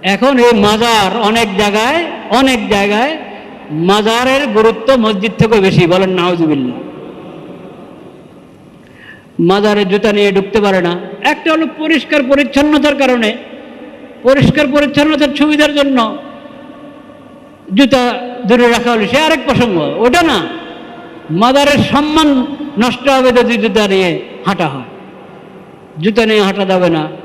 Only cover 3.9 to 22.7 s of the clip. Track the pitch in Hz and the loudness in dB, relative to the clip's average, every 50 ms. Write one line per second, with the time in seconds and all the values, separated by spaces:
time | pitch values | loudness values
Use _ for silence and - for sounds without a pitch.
3.9 | 196 214 208 220 226 233 247 262 262 269 294 262 202 214 220 226 220 226 - - | 2 2 2 0 0 0 0 0 0 0 0 0 0 2 2 2 2 0 0 2
4.9 | 262 254 220 214 214 190 202 226 - - 233 220 226 214 190 190 156 147 170 165 | 2 2 2 0 0 -2 -2 -4 0 0 2 2 4 4 4 4 4 4 2 4
5.9 | 175 185 196 185 185 180 175 180 180 165 165 156 151 139 127 123 120 - - - | 2 2 2 0 0 0 0 -2 0 0 0 0 0 -2 -2 -6 -6 -8 -12 -14
6.9 | - - - - - - - - - - - - - - - - - - - - | -16 -16 -18 -18 -18 -18 -18 -18 -18 -18 -18 -18 -18 -18 -18 -20 -20 -20 -20 -20
7.9 | - - - - - - - - - - - - - - - - - - - - | -20 -20 -20 -20 -20 -20 -20 -20 -20 -20 -20 -20 -20 -20 -20 -20 -20 -20 -20 -20
8.9 | - - - - - - - - - - 170 170 190 202 208 214 208 208 202 185 | -20 -20 -20 -20 -20 -20 -20 -20 -6 -2 0 2 2 2 2 2 2 2 0 0
9.9 | 190 208 208 220 208 208 202 202 190 196 190 190 - 220 208 202 190 185 175 175 | 0 0 2 2 2 2 2 2 2 0 -2 0 0 0 2 2 2 2 0 0
10.9 | 175 180 190 - - - - 269 302 302 - 330 311 320 320 269 - - 311 311 | -4 -4 -8 -12 -14 -4 -2 -2 -2 -2 -2 -2 0 0 -2 -4 -6 -8 -2 0
11.9 | 320 277 - - 302 302 277 240 277 277 285 240 - 277 285 302 302 294 262 294 | 0 -2 0 0 -2 -2 2 2 2 0 0 0 0 0 2 2 2 2 2 0
12.9 | 285 277 277 254 254 240 226 208 226 - - - - - - - - - - - | 0 2 0 0 2 0 0 -2 -4 -6 -12 -16 -18 -18 -18 -20 -20 -20 -20 -20
13.9 | - - - - - - - 240 269 285 - - - 302 302 262 269 294 294 285 | -20 -20 -20 -20 -20 -2 2 2 4 4 4 2 2 2 0 2 2 0 0 2
14.9 | 285 294 294 311 311 294 302 277 294 294 285 302 302 294 302 294 294 285 277 277 | 2 0 2 2 2 0 0 0 0 0 0 0 2 2 0 0 2 0 0 2
15.9 | 269 254 226 220 202 - - - - - - - - - - - - - - - | 2 0 0 -2 -4 -10 -14 -16 -18 -18 -20 -20 -20 -20 -20 -20 -20 -20 -20 -20
16.9 | - - - - - - - - - - - - - - - - 190 202 277 240 | -20 -20 -20 -20 -20 -20 -20 -20 -20 -20 -20 -20 -20 -20 -12 -4 2 2 2 4
17.9 | 269 254 247 247 220 190 - - - - 254 190 233 240 247 240 240 233 240 240 | 4 2 0 0 -2 -4 -8 -10 -12 -8 0 2 4 4 4 4 2 2 0 0
18.9 | 240 220 208 190 - 277 311 320 320 285 240 - 247 - 247 233 196 165 151 143 | 0 0 0 0 0 0 2 2 0 0 0 -2 0 0 0 0 0 -2 -2 -2
19.9 | 143 170 214 247 247 349 339 320 269 196 160 - - - - - - - - - | -2 0 2 2 4 4 2 2 0 0 -2 -4 -10 -12 -14 -16 -16 -16 -18 -18
20.9 | - - - - - - - - 151 175 220 247 262 285 285 285 294 254 - 196 | -18 -18 -18 -18 -20 -20 -10 -6 -2 2 2 4 4 4 2 2 2 0 0 0
21.9 | 202 277 294 302 302 320 311 302 277 262 247 - - - - - | 0 0 0 2 2 2 2 4 2 2 0 -2 -6 -10 -10 -8